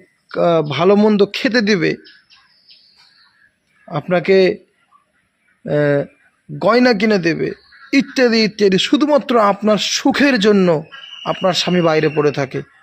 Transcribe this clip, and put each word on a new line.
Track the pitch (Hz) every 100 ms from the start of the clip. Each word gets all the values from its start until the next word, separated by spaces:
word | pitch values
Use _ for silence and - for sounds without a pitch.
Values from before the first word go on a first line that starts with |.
| _ _ _ 170
আহ, | 175 165
ভালো | 151 135 180 202
মন্দ | 214 208 196
খেতে | - 269 240
দেবে, | 208 202 156 - - - _ _ _ _ _ - _ _ _ _ _ _ _ _ _ _ -
আপনাকে, | 147 - 180 165 190 185 - _ _ _ _ _ _ _ _ _ _
আহ, | - 151 147 143 139 _ _ _ -
গয়না | 147 175 240 247
কিনে | 208 220 208
দেবে, | 165 156 156 - _ - -
ইত্যাদি | 277 - - 247 220
ইত্যাদি, | 220 - 202 185
শুধুমাত্র | - 285 294 285 - 233
আপনার | 202 196 208 208
সুখের | - - 285 226 285 247
জন্য | 214 202 180 156 160 - - -
আপনার | - 160 185
স্বামী | 170 - 180
বাইরে | 165 156 156
পড়ে | 151 147
থাকে। | 139 135 139 139 _